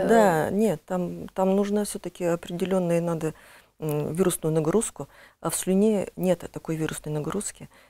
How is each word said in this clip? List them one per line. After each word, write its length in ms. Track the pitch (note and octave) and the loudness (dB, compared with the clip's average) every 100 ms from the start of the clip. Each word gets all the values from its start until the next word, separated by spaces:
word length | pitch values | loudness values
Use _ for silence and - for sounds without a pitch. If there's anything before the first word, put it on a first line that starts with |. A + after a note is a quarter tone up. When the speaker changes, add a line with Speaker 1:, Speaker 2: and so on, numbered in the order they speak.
Speaker 1:
э? 80 | F#3+ | 4
Speaker 2:
да, 420 | A3+ G#3 E3 D3+ | 6 6 4 2
нет, 340 | G3 A3 D3+ | 2 0 0
там, 440 | - F#3 F3 E3+ F3 | -4 -4 -4 -6 -10
там 260 | - F#3+ | 0 2
нужно 300 | G3 G3+ G#3 | 2 2 0
всё-таки 400 | G#3 G3 F3+ - | -2 -6 -10 -4
определённые 760 | F3 E3+ - F3 F3+ F#3+ F3 E3+ | -2 -2 -4 -6 0 0 2 2
надо, 340 | E3+ E3 D#3 - - - _ _ | 0 -2 -4 -6 -20 -20 _ _
м, 340 | D#3 D3 D3 | -4 -2 -2
вирусную 420 | D#3 F#3 - D#3+ | 0 0 0 0
нагрузку, 540 | D#3+ D#3 F#3+ - - C#3+ - - _ | 0 2 0 -2 -8 -16 -16 -20 _
а 100 | E3 | -6
в 60 | - | -4
слюне 520 | - F#3+ G#3+ G#3 - - | 0 2 4 2 -4 -4
нет 340 | F3+ F3 - | 0 0 -2
такой 260 | D#3 - D#3+ | -12 -6 -4
вирусной 360 | D#3 D#3 - | -4 -6 -6
нагрузки, 560 | D3+ D3+ F#3+ - - D3 - | -4 -4 -4 -6 -12 -20 -20